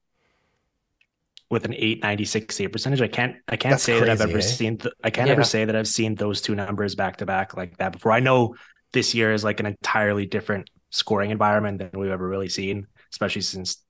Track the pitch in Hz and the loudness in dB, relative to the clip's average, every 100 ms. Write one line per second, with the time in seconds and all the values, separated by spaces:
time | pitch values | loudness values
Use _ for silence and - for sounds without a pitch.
0 | _ _ _ _ _ _ _ _ _ _ | _ _ _ _ _ _ _ _ _ _
1 | _ _ _ - - 113 107 120 113 113 | _ _ _ -20 -4 -2 -2 -2 0 0
2 | 104 104 101 110 - - 95 - - 139 | 0 0 0 -2 -4 -4 -4 -4 0 2
3 | 110 113 123 - - 110 127 131 - 117 | 2 0 -2 -4 -8 -4 2 2 4 4
4 | 113 110 107 104 98 123 110 110 120 - | 4 4 2 2 0 0 -2 -2 -6 -4
5 | 117 - 127 143 135 110 110 110 107 - | -2 0 2 4 4 2 0 0 0 0
6 | 110 107 107 98 - 104 98 101 101 98 | 0 0 -2 -2 -2 -2 -2 -2 -2 -2
7 | 95 - - 95 95 - 90 - 160 - | -4 -4 -4 -2 -2 -6 -10 -6 -6 -2
8 | 110 113 131 127 117 - - _ _ 131 | 2 4 6 4 4 -2 -20 _ _ 0
9 | 113 113 110 110 104 104 107 101 - 113 | 0 2 2 2 0 -2 -4 -4 -2 0
10 | 104 101 98 104 - 101 - _ _ - | 2 0 -2 -4 -2 -4 -6 _ _ -6
11 | - 107 101 107 104 104 104 98 95 95 | 0 0 0 2 4 4 2 -4 -8 -6
12 | 98 95 92 98 95 - 98 104 101 _ | -4 -2 -4 -4 -4 -4 -4 -4 -8 _
13 | _ - 101 104 92 95 180 - _ | _ -6 -4 -2 -4 -6 -8 -8 _